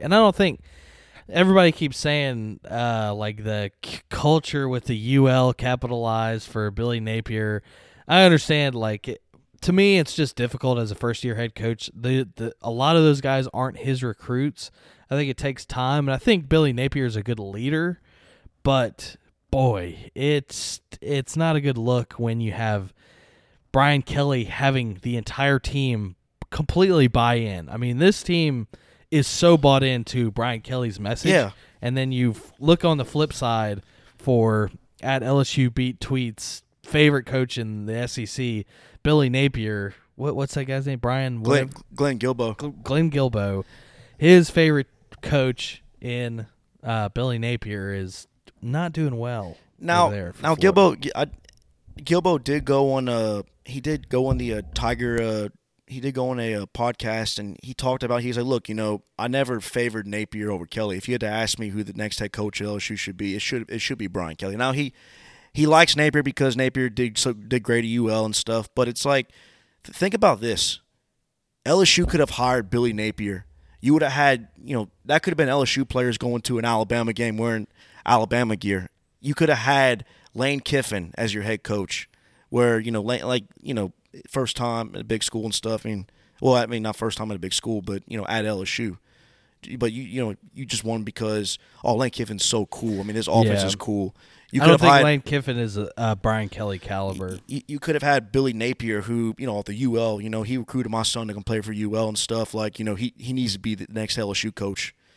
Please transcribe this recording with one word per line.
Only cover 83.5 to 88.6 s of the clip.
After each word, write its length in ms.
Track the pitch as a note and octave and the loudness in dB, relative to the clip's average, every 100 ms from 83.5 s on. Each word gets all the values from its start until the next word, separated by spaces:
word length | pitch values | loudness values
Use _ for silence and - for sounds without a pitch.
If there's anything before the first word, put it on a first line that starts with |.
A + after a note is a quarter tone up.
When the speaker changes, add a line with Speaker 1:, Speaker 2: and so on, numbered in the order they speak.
| _ | _
Speaker 2:
you 120 | D3 | -6
know, 200 | A#2 F#2+ - _ - - | -4 -4 -8 _ -20 -8
first 300 | C3+ B2+ - | -4 -4 -2
time 340 | A#2+ A#2 A2 | -2 -2 -6
at 80 | F#2+ | -8
a 40 | A2 | -6
big 180 | A2 | -4
school 220 | - A2+ A2 | -4 -4 -4
and 100 | G2 | -4
stuff. 300 | A2 A2 A2 | -4 -4 -4
I 40 | |
mean, 180 | G#2 G2 _ _ _ | -8 -10 _ _ _
well, 140 | C3 B2 | 2 2
I 100 | A2+ | 2
mean, 180 | A#2 | -2
not 140 | A2 - | -4 -4
first 200 | A2 - | -6 -4
time 140 | A2 | -6
at 60 | G2 | -6
a 20 | |
big 140 | F2+ | -6
school, 280 | - A#2 G#2+ | -6 -4 -6
but, 220 | F#2 G2 - | -6 -8 -8
you 100 | A2 | -8
know, 80 | F#2+ | -4
at 180 | A2+ G#2+ | -4 -2
L 160 | G2 | -4